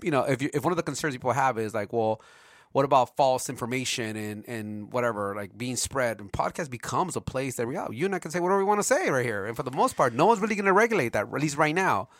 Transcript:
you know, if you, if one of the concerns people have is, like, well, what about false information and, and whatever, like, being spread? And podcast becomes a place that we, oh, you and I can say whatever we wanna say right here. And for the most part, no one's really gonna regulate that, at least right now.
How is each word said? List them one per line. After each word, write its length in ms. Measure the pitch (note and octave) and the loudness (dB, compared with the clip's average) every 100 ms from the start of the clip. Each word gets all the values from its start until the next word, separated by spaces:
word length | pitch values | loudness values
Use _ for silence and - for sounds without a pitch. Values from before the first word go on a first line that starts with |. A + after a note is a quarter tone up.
you 100 | - | 0
know, 100 | C#3 | 2
if 180 | C#3+ C3 | 2 0
you, 80 | C#3+ | -2
if 100 | D3 | 0
one 80 | D#3 | 0
of 60 | E3+ | 0
the 60 | |
concerns 300 | E3 C3+ D#3 | -2 -4 -4
people 200 | B2+ B2+ | -2 0
have 240 | A#2+ C3+ A2+ | 2 2 0
is, 160 | A2 | -2
like, 180 | G#2+ G2+ | -4 -2
well, 300 | A#2 A2 A2 - - - - _ | 0 0 0 -6 -20 -20 -20 _
what 140 | C3 C3+ | 0 4
about 320 | C#3 A#2+ - | 4 4 2
false 320 | C3+ B2+ - | 2 2 -2
information 640 | A#2+ A#2 B2+ B2 - A2 G#2+ | -6 -4 -2 -2 -4 -4 -4
and, 320 | G#2+ G#2+ G#2 | -6 -8 -8
and 460 | A#2 G#2+ G#2+ G#2 | -8 -8 -10 -6
whatever, 420 | B2 A#2+ G#2 G2+ G#2 | 0 0 0 -4 -4
like, 220 | G2+ G#2 | -8 -8
being 180 | B2 A#2+ | -6 -4
spread? 460 | - C3+ A#2+ G#2+ | -4 0 -2 -2
And 100 | G2+ | -6
podcast 380 | - - - D#3 | -4 -2 -4 -8
becomes 480 | A#2+ - B2+ F3+ - | -8 -4 -2 0 -4
a 40 | |
place 360 | - C3 C3+ A#2+ | -6 -4 -4 -4
that 100 | A#2 | -4
we, 100 | E3 | -4
oh, 120 | - | -6
you 140 | A2 F#3+ | -4 -4
and 100 | F#3 | -4
I 40 | |
can 120 | F3 | -4
say 80 | E3+ | -2
whatever 200 | F3 G3 | 2 2
we 60 | G3 | 4
wanna 160 | G#3 | 2
say 260 | - C#4 E4+ | 4 2 2
right 160 | C3+ A#2+ | 0 0
here. 200 | G#2 G2+ | -2 -4
And 120 | A#2 | -6
for 60 | |
the 80 | C3+ | -4
most 260 | C#3 A#3+ - | 0 0 2
part, 160 | C#3 | 2
no 120 | A#2 F3+ | 4 4
one's 140 | A3+ | 4
really 160 | G#3+ G#3 | 0 0
gonna 160 | G3 | 4
regulate 380 | F#3 A3+ G#3+ A#2+ | 4 4 2 0
that, 100 | A2 G#2+ | 0 -2
at 140 | B2+ | -2
least 160 | D3+ C#3+ | -2 2
right 180 | D3+ E3 | 2 2
now. 320 | F#3 G#2 - | 0 0 -2